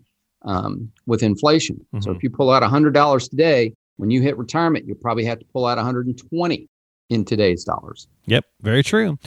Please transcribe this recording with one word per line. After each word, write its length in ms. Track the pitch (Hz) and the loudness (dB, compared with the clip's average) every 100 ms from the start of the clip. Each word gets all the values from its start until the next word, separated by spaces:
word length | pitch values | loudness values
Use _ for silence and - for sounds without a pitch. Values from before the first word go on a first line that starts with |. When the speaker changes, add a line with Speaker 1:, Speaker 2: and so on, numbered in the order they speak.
| - _ _ _ | -8 _ _ _
Speaker 1:
um, 480 | - 92 104 92 113 - - | -6 -4 -4 -8 -12 -12 -4
with 160 | 113 | 0
inflation. 560 | 113 98 147 151 - - - 113 | 2 2 2 2 0 -6 -10 -6
So 100 | 101 | -6
Speaker 2:
Mm-hmm. 60 | 90 | -4
Speaker 1:
if 60 | |
you 60 | 123 | -4
pull 220 | - 135 | 0 2
out 120 | 131 | 4
a 60 | 113 | 4
hundred 240 | 135 151 | 4 4
dollars 360 | 143 147 135 123 | 4 4 2 0
today, 440 | 135 160 139 113 - _ - | 0 2 4 0 -4 _ -6
when 140 | 101 | 0
you 100 | 127 | 2
hit 160 | 131 120 | 2 -2
retirement, 500 | 123 156 170 151 - | -4 -2 0 0 -4
you'll 100 | - | -8
probably 260 | 120 113 | -4 -2
have 140 | 113 113 | -2 -4
to 80 | - | -8
pull 100 | 131 | -4
out 140 | 123 120 | -2 0
a 40 | |
hundred 240 | 117 123 123 | -2 -2 -4
and 120 | 123 | -8
twenty 500 | - 165 175 147 - _ _ _ - | -8 -4 -2 -4 -8 _ _ _ -4
in 160 | 113 | -4
today's 400 | 98 107 101 90 | -2 0 0 0
dollars. 420 | - - - - - _ - | -4 -10 -10 -20 -20 _ -2
Speaker 2:
Yep, 180 | 117 - _ | -2 -2 _
very 220 | 101 120 | -2 0
true. 340 | 143 214 220 147 | 2 0 0 -4